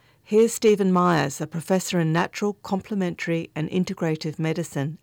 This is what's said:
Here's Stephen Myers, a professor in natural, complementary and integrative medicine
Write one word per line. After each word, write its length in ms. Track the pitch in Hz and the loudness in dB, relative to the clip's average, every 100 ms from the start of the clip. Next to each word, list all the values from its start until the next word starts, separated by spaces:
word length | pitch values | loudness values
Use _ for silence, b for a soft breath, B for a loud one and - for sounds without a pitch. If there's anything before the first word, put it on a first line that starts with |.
| b b _ | b b _
Here's 280 | 208 226 | 4 4
Stephen 400 | - 226 202 196 | 4 4 4 4
Myers, 480 | 180 180 165 143 139 | 4 4 2 0 -4
a 60 | 147 | -8
professor 520 | 170 - 190 - 185 | -8 -2 -2 0 0
in 140 | 160 | 2
natural, 400 | 165 180 - 208 | 2 0 -2 -4
complementary 960 | 202 - 196 - 208 180 170 - 170 165 | -4 -6 -6 -4 -4 -2 -4 -4 -4 -4
and 160 | - 156 | -6 -4
integrative 680 | 185 180 190 165 156 160 147 | -2 -2 -2 -2 -2 -4 -4
medicine 580 | 160 160 160 147 139 160 | -2 -2 -4 -4 -4 -6